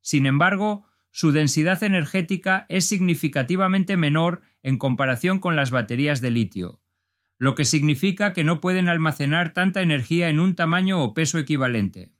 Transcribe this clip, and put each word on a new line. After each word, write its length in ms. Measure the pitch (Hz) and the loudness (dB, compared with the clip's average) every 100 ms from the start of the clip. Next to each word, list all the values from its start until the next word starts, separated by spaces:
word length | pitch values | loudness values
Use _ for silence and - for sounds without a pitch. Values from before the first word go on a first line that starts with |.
Sin 260 | - 147 135 | 0 0 2
embargo, 600 | 139 175 196 208 208 _ _ _ | 4 2 2 -2 -4 _ _ _
su 220 | - 165 | -2 2
densidad 500 | 147 151 156 156 190 | 2 2 2 0 0
energética 840 | 214 190 147 190 165 190 190 190 - | 0 0 -2 -4 -4 -4 -2 -2 -2
es 180 | 180 175 | -2 -2
significativamente 1080 | 202 180 165 160 139 127 180 190 190 180 190 | 0 0 0 -2 -2 -2 0 2 2 0 0
menor 460 | 151 151 165 175 _ _ | 2 2 0 -2 _ _
en 160 | 135 131 | -4 -2
comparación 600 | 135 127 135 120 175 190 | 0 0 0 0 0 0
con 160 | 185 | 0
las 160 | 160 135 | 0 0
baterías 500 | 127 110 120 147 143 | 0 -2 -2 0 0
de 100 | 123 | 0
litio, 520 | 120 104 95 90 - _ _ _ _ _ _ | 0 0 -4 -10 -10 _ _ _ _ _ _
lo 160 | 127 | -2
que 100 | 131 | 0
significa 680 | 143 156 147 143 196 190 208 | 0 2 2 2 0 0 -2
que 120 | 185 | 0
no 160 | 151 170 | 0 0
pueden 280 | 180 185 175 | 0 0 0
almacenar 640 | 170 160 143 143 156 170 | 2 0 0 0 0 -2
tanta 300 | 175 185 185 | 0 0 0
energía 460 | 180 147 117 165 170 | 0 0 0 0 2
en 120 | 151 | 2
un 140 | 185 | 0
tamaño 480 | 175 165 175 185 190 | 0 0 2 0 0
o 120 | 127 | 0
peso 240 | 107 160 165 | 0 -2 -2
equivalente. 760 | 135 147 131 117 101 90 92 _ | -2 0 0 0 -2 -6 -20 _